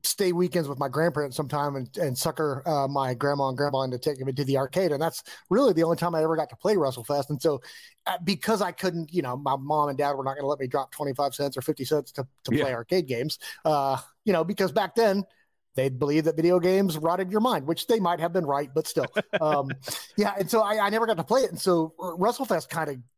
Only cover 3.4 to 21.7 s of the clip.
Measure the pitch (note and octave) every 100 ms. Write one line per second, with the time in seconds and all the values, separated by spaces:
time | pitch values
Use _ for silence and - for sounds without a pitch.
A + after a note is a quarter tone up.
3.4 | C3+ B2+ D3 C3+ C3 B2 D#3 C3 C3+ C3+
4.4 | C3+ C3+ C3+ F3+ F#3 C#3+ D#3+ - - -
5.4 | _ G#3 C#4 E3 E3 E3 E3+ E3 D#3+ D#3+
6.4 | D3+ - F#3+ G#3 C#3 B2+ A2+ C#3+ C#3 D3
7.4 | D#3+ C#3 - - - _ - F3 F3 F3+
8.4 | - A3 F#3+ - F#3+ E3+ D#3 F3 C3 B2+
9.4 | C#3+ C3+ C#3 D3+ D3 C3+ C#3+ C#3 C3+ C#3
10.4 | C#3 C#3+ C3 C#3+ C3+ - C#3+ C3 C#3+ -
11.4 | C#3+ C3+ C3 D3+ B2+ D3+ C3+ - C3 _
12.4 | - C#3 C#3+ A#2+ A#2 F#3 C#3 A#2+ D3+ -
13.4 | - - D#3+ D3 C#3 C3 - _ G#3+ F3
14.4 | E3 G3+ F#3+ F3 F#3+ - A3+ G3 F#3+ _
15.4 | _ _ _ - C3+ B2+ C#3+ D3+ D#3+ D#3+
16.4 | E3 F3+ F3 F#3+ G3 D#3 D#3+ F3+ F#3+ G#3+
17.4 | A#3+ F#3 C3+ E3 - A3+ F3+ E3 E3+ F3+
18.4 | D3 C#3 C#3+ D3 - - - G#3 - F#3+
19.4 | D#3 D3 C3+ C3+ - - - - G3+ G3+
20.4 | F#3+ A#3 G#3 G#3+ G3+ A3 A3+ G#3 - B3
21.4 | A#3 - F#3